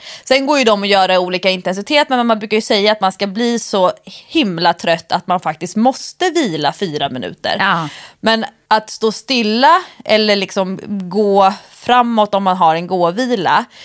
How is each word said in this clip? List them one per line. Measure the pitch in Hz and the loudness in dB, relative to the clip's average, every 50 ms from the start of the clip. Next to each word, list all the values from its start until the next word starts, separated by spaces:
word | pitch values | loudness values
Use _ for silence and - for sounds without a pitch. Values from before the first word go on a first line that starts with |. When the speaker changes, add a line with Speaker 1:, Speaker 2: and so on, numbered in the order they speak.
| - - - - - | -16 -18 -18 -10 -2
Speaker 1:
Sen | - 254 269 269 | 0 0 2 2
går | 269 302 277 | 2 2 2
ju | 254 | 4
de | 220 214 202 196 | 2 2 2 2
att | 202 | 2
göra | 202 196 190 185 185 | 2 4 4 4 2
i | 185 | 2
olika | 185 180 185 185 185 190 | 2 0 -2 -2 0 0
intensitet, | 185 185 180 185 185 196 202 - 302 285 294 294 | -2 0 -2 -4 -4 -4 -4 0 2 2 2 2
men | 262 247 240 233 | 0 0 2 2
man | 226 214 | 0 0
brukar | 226 214 - 220 | -2 -2 -2 -2
ju | |
säga | - - 233 202 196 208 | 0 0 0 2 2 2
att | 214 214 | 2 2
man | 196 190 | 0 -2
ska | 190 - 202 196 | -2 -2 -4 -4
bli | 185 214 240 233 233 226 | -2 -2 0 0 0 -2
så | - - - 202 185 180 - - _ - - - - - | -4 -2 0 2 2 2 0 -2 _ -20 -20 -20 -12 -4
himla | - 330 285 202 175 165 165 180 175 | -2 0 0 0 0 0 0 0 0
trött | - - 180 165 165 - - | 0 0 -2 -2 -2 -2 -4
att | - 175 - - | -4 -4 -2 -2
man | 180 180 | -2 -2
faktiskt | - 165 160 - - 175 - | -2 -4 -6 -6 -8 -6 -4
måste | 214 226 262 262 - - - - - 339 370 | -4 -4 -4 -6 -10 -14 -16 -6 -4 -2 -2
vila | 302 339 302 208 156 151 147 139 - | 0 0 -2 -2 -2 -2 -2 -4 -4
fyra | - 208 180 147 147 143 139 | -4 -6 -6 -4 -4 -6 -6
minuter. | 123 127 98 90 - - - - - - | -6 -6 -8 -10 -10 -8 -6 -4 -2 -2
Speaker 2:
Ja. | 185 196 180 165 160 - - - - - - _ | 0 0 0 -2 -4 -6 -10 -14 -18 -20 -14 _
Speaker 1:
Men | - 220 226 226 214 - - _ _ - | -2 0 0 0 -2 -6 -12 _ _ 0
att | 214 220 220 - | 0 0 0 -4
stå | - - - 220 | -6 -4 -2 -2
stilla | 208 - - - 269 240 226 214 214 233 262 294 330 370 359 - - - - | -2 -4 -4 -2 -2 0 0 0 2 4 4 6 4 4 2 -4 -14 -10 -2
eller | - 214 214 214 214 208 | 0 2 2 4 2 2
liksom | 202 190 180 - 202 190 185 190 196 - - 208 202 185 180 | 0 -2 -2 -4 -4 -4 -4 -6 -8 -8 -8 -8 -8 -8 -4
gå | 175 208 214 202 196 196 190 190 196 - - - | -2 0 2 2 4 4 4 4 2 -2 -8 -20
framåt | - - - - 240 247 240 233 233 220 208 208 208 | -20 -8 -2 2 2 2 2 2 2 0 0 0 0
om | 196 196 | 0 0
man | 190 185 185 | 0 2 2
har | 180 165 160 | 4 2 2
en | 165 175 175 | 2 -2 -4
gåvila, | 190 180 175 170 175 208 262 240 247 233 165 - 147 180 240 - - - - | -2 0 0 0 0 0 -2 -2 -2 0 2 2 2 2 0 -2 -8 -20 -20